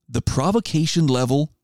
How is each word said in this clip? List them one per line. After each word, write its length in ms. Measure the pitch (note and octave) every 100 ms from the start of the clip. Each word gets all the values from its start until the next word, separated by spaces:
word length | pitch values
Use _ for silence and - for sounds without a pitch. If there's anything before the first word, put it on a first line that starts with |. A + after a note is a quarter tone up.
| -
the 120 | A#2
provocation 840 | - - D3 A3 - D#3 D#3+ E3+ D#3
level 480 | B2+ B2 C3+ D3+ _